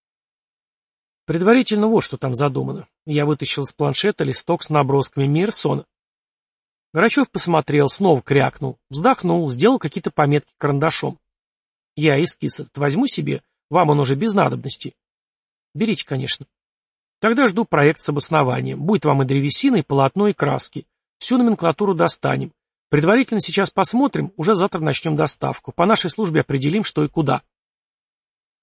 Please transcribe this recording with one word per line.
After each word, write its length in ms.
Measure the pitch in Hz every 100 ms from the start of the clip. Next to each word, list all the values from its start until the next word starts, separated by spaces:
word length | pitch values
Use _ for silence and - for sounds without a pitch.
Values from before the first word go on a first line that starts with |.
| _ _ _ _ _ _ _ _ _ _ _ _ -
Предварительно 640 | 165 185 254 240 208 214
вот 140 | 220
что 160 | - 127
там 160 | 135
задумано. 540 | 123 143 131 131 135 - _ -
Я 200 | 147 147
вытащил 380 | 147 - -
из 100 | 135
планшета 500 | - 147 135 202 -
листок 400 | 143 127 - 170
с 60 | -
набросками 560 | 151 135 139 131 - 139
Мейерсона. 600 | 151 202 - 151 143 - _ _ _ _ _ _ _ _ _ _
Грачев 380 | 156 220 - 262
посмотрел, 580 | - - 160 147 147 139
снова 320 | - 196 139
крякнул, 560 | - 139 135 - 135 - _
вздохнул, 600 | 135 220 254 180 170 156
сделал 300 | 123 196 262
какие-то 320 | 151 190 165
пометки 420 | - 147 147 - _
карандашом. 600 | 143 139 160 - 139 - _ _ _ _ _ _ _ -
"Я 260 | 151 139
эскиз 380 | 170 - 107 -
этот 180 | - -
возьму 300 | 143 160 277
себе, 340 | - 147 135 - _ _
вам 200 | 160 160
он 100 | 147
уже 160 | 131 139
без 180 | 220
надобности". 640 | 202 139 123 131 - - - _ _ _ _ _ _ _
"Берите, 320 | 147 220 202 -
конечно". 400 | 135 131 - - _ _ _ _ _ _ _
"Тогда 280 | 220 233 247
жду 180 | 185 233
проект 360 | 160 143 165
с 80 | -
обоснованием. 720 | 143 - 160 127 127 131 135
Будет 220 | 151 202 151
вам 180 | 139
и 20 | 131
древесина, 520 | 139 139 - 277 226
и 40 |
полотно, 460 | - 139 135 190 208
и 60 |
краски. 520 | - 143 135 - 139 - _ _ _
Всю 200 | - 247
номенклатуру 580 | 240 208 165 147 202 170
достанем. 560 | 165 - 143 135 165 - _ _ _
Предварительно 500 | 147 156 233 254 214
сейчас 320 | - 180 185
посмотрим, 640 | - 185 240 277 - 147 -
уже 200 | 160 202
завтра 240 | 190 175
начнем 360 | 156 135 165 151
доставку. 560 | 156 - 135 - -
По 140 | - 180
нашей 240 | 220 185
службе 320 | - 196 156
определим, 420 | - 139 143 202
что 200 | - -
и 40 | 151
куда". 340 | - 143 131 - _ _ _ _ _ _ _ _ _ _ _